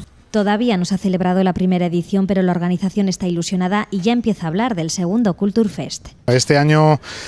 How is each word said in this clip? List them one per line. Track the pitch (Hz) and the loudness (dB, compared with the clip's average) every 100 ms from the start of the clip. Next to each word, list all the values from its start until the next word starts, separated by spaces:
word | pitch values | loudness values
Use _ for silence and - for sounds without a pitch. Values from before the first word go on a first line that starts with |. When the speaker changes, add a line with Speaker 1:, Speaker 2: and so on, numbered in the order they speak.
| - _ _ | -18 _ _
Speaker 1:
Todavía | 220 202 208 247 190 | -2 0 0 0 0
no | |
se | 175 190 | 0 -2
ha | |
celebrado | 190 180 180 180 | -2 0 0 2
la | 190 | 2
primera | 170 185 180 175 | 0 0 0 0
edición, | 175 165 196 190 | -2 -2 -2 0
pero | 190 | 0
la | 185 | 0
organización | 175 175 180 190 208 196 | 0 -2 -2 -2 -2 -2
está | 175 185 | -2 -4
ilusionada | 170 170 185 180 208 214 | -4 -4 -2 -2 -2 -4
y | 196 | -4
ya | 185 | -2
empieza | 240 226 196 165 | 0 0 -2 -2
a | |
hablar | 175 247 | -2 -2
del | 185 160 | -2 -4
segundo | - 175 220 220 | -4 -2 0 0
Kulturfest. | 170 202 226 214 - 147 - - - - | 0 0 2 0 -2 -10 -10 -16 -10 0
Speaker 2:
Este | 127 - 143 | 2 4 4
año, | 147 156 156 147 - - | 6 6 6 4 0 -14